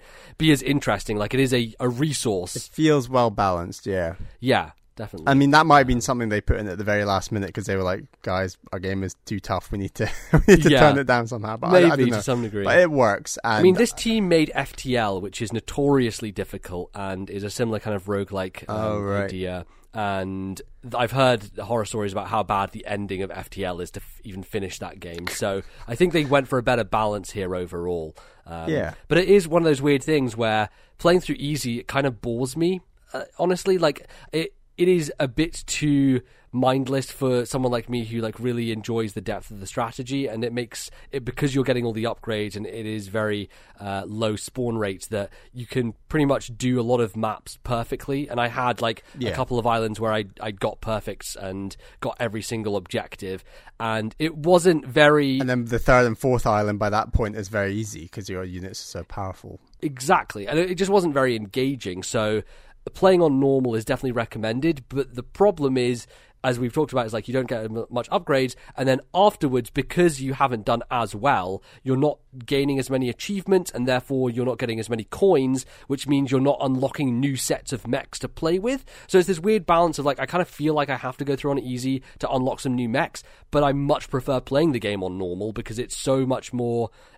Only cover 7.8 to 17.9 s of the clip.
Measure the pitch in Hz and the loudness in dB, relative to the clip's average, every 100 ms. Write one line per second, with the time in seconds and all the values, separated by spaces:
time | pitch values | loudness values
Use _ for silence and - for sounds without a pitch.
7.8 | 92 98 - _ - 92 95 - - 98 | -2 -4 -8 _ -4 -2 -4 -8 -12 -8
8.8 | 92 95 95 - - 101 - 92 - 104 | -4 -4 -6 -8 -10 -8 -4 -6 -6 -8
9.8 | 95 - 110 - - 151 - 180 156 135 | -6 -4 -4 -6 4 6 10 8 8 8
10.8 | 147 139 131 123 117 120 107 113 - 180 | 8 6 2 2 0 -6 -6 -4 4 6
11.8 | 170 143 120 110 104 123 113 104 98 143 | 6 6 2 2 0 -2 -2 -2 4 6
12.8 | 180 143 117 101 - - 117 107 180 185 | 6 6 4 2 -4 -6 0 4 6 6
13.8 | 233 - 226 226 190 165 156 - 135 - | 2 0 -2 0 4 4 2 -2 -6 -6
14.8 | 135 120 110 95 98 - 110 113 - - | -2 0 0 -2 -6 -6 -4 -6 -6 0
15.8 | 143 139 120 - 107 101 95 98 - 90 | 4 4 2 -2 -8 -6 -6 -8 -10 -10
16.8 | - - 98 92 95 98 104 - 117 107 | -8 -8 -6 -6 -8 -8 -6 -4 -2 -2
17.8 | 113 | -4